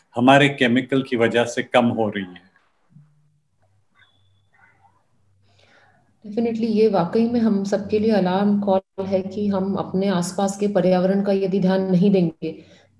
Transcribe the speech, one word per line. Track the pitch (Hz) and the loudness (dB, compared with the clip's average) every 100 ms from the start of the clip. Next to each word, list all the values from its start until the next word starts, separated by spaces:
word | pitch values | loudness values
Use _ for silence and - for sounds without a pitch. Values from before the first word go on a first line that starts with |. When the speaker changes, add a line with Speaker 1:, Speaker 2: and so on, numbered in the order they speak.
| _ 120 | _ 0
Speaker 1:
हमारे | 127 139 143 | 4 6 4
chemical | 143 123 123 123 135 | 0 0 0 -2 -4
की | 127 117 | -2 -2
वजह | 117 117 | 0 0
से | 117 131 | -2 -4
कम | 123 127 120 | -2 0 0
हो | 110 107 | -2 -4
रही | 101 90 | -6 -10
है। | 90 _ _ _ _ _ - _ _ _ _ _ _ _ _ _ _ _ _ _ _ _ _ _ _ _ _ _ _ _ _ _ _ _ _ _ _ _ _ 208 | -16 _ _ _ _ _ -20 _ _ _ _ _ _ _ _ _ _ _ _ _ _ _ _ _ _ _ _ _ _ _ _ _ _ _ _ _ _ _ _ -10
Speaker 2:
Definitely, | 214 233 220 226 | -4 -2 -2 0
ये | 208 220 | 2 4
वाकई | 190 170 226 233 | 2 0 0 0
में | 240 | 0
हम | 226 196 | 0 0
सबके | 196 196 - 214 | -2 -4 -2 -2
लिए | 220 | 0
alarm | 202 185 185 202 202 | 2 2 0 0 0
call | 202 190 - - 190 | 0 0 -2 -10 -4
है | 190 | -4
कि | 190 214 208 | -4 -6 -4
हम | 190 196 185 | -2 -2 -4
अपने | 156 185 196 | -4 -2 0
आसपास | 175 175 - 196 - | 0 -2 -2 -4 -2
के | 208 | -2
पर्यावरण | 196 180 180 185 196 | 2 2 2 2 0
का | 202 | 0
यदि | 196 190 196 | 0 0 0
ध्यान | 185 190 | 0 0
नहीं | 190 180 202 | 2 2 4
देंगे, | 190 165 - 160 - - - _ - | 4 2 -4 -12 -12 -20 -20 _ -8